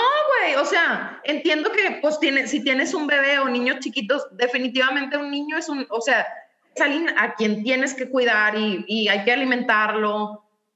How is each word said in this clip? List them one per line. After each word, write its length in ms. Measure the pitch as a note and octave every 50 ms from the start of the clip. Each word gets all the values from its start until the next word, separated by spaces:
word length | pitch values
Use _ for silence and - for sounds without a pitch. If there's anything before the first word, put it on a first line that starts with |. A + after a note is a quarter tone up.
| A#4 B4+ C#5+ D5+ D5+ D5 C5 A#4
güey, 160 | F#4+ D#4+ C#4
o 100 | C#4 D#4
sea, 560 | - G4+ E4+ E4 C#4+ A3+ F#3 - - - - -
entiendo 480 | C#4 D4+ D4 - E4 D4+ D#4 D4+ G#4+
que, 280 | - G#4 G4 F4 - -
pues, 180 | - D4+ D4+ -
tiene, 280 | - C#4 C4+ C4+ B3+
si 160 | A3 - B3+ G#3+
tienes 300 | C#4 B3+ C4+ D#4+ - -
un 140 | D#4 D4+
bebé 320 | C#4 D4 C#4 C#4 C#4 C#4+ C#4
o 100 | C4+ B3+
niños 300 | B3 B3 A#3+ B3+ C#4 C4
chiquitos, 480 | - - - C4+ G#3 G3 C#4+ C#4+ - -
definitivamente 880 | F#3+ F#3+ A#3+ B3 B3 B3 B3+ B3 A#3 C4 C4 C4+ C#4+ C#4+ C4+ C#4 C#4+
un 120 | D4 D4 C#4+
niño 260 | C#4+ C#4+ D4 D4+ D#4
es 120 | E4 D#4+ D#4+
un, 160 | D4 C4+ B3+ -
o 120 | G#3 A#3
sea, 240 | A3+ C#4 A#3+ G#3+ - - - - - _ _ _ _ _ -
es 80 | -
alguien 280 | D#4 C#4+ C#4+ D#4+ E4+ D4 -
a 180 | - G#3+ G#3+ -
quien 280 | - A3 G#3+ G#3+ G#3+ G#3
tienes 300 | B3+ C4 B3+ C#4 C#4 C4
que 140 | B3+ B3+ B3+
cuidar 460 | C4 B3+ B3 A#3 A3 G#3+ G#3+ G#3+ G#3+
y, 260 | G#3+ G#3+ G#3+ F#3+ E3+ -
y 200 | - G#3+ A3+ G#3+
hay 160 | G3+ G3 G3+ G3+
que 80 | A#3 B3
alimentarlo, 1080 | C#4 C4 B3+ B3 B3 - - A3 G#3+ G#3+ G#3+ G#3+ G#3+ G#3+ G#3 G#3 G#3+ G#3 G#3 G#3+ - _ _ _ _ _ _ _